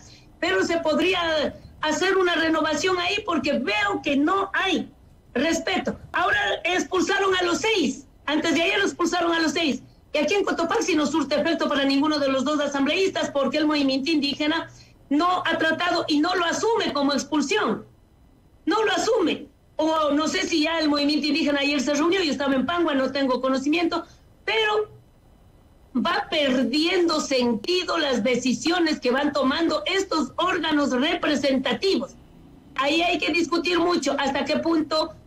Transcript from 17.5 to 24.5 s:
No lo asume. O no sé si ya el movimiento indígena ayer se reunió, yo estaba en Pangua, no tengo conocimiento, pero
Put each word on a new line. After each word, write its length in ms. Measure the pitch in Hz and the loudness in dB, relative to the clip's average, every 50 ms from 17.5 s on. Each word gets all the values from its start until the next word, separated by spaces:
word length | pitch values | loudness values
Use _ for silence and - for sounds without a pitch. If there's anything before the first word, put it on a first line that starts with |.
| 403 427 392 240 - - - - - _ _ _ _ _ - - - _ _ _ - - _ | 0 0 0 0 -2 -4 -6 -12 -20 _ _ _ _ _ -20 -20 -20 _ _ _ -20 -6 _
No 180 | 302 392 440 440 | 0 0 2 2
lo 80 | 415 | 2
asume. 560 | - - - 440 480 440 349 269 - - - - - _ _ _ - - | 0 0 0 2 2 2 2 0 -2 -4 -8 -14 -20 _ _ _ -4 -2
O 340 | 311 320 320 320 311 285 | 0 0 2 2 2 2
no 160 | 285 294 311 294 | 2 0 0 0
sé 180 | - 370 370 | -2 -2 -2
si 180 | - 339 320 302 | -2 0 0 0
ya 160 | 320 330 330 | 0 0 0
el 100 | 311 294 | 0 2
movimiento 380 | 294 285 285 285 311 302 - 302 | 2 2 2 0 0 0 0 0
indígena 340 | 285 320 285 285 285 277 | 0 0 2 0 0 0
ayer 180 | 277 285 294 285 | 0 0 0 0
se 140 | 233 285 294 | 0 0 0
reunió, 280 | 277 311 339 370 392 | 2 2 2 2 2
yo 100 | 349 294 | 0 0
estaba 240 | 254 - 285 269 277 | -2 -2 0 0 0
en 100 | 254 - | 0 0
Pangua, 280 | - 349 349 330 311 285 | 0 0 0 0 2 2
no 180 | 262 262 262 269 | 0 0 0 0
tengo 260 | 277 277 254 262 262 | 0 0 0 0 0
conocimiento, 680 | 262 262 269 262 269 294 302 339 349 330 359 330 - - - - - - - - - | 0 0 0 0 0 0 0 2 2 0 0 -2 -6 -8 -14 -20 -20 -20 -20 -10 -6
pero 560 | - | -2